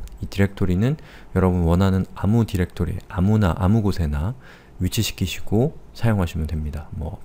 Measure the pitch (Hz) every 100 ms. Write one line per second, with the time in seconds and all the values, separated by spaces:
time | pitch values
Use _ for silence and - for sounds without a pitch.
0 | - - - - 98 - 95 87 120 156
1 | - - - 92 90 90 82 87 98 95
2 | 92 - 98 117 110 95 87 - 87 -
3 | - - 95 110 98 73 90 113 101 87
4 | 78 71 76 65 - - - - 90 -
5 | 101 - 98 - - 107 147 - - -
6 | 117 104 85 85 78 80 73 76 - 92
7 | 82 -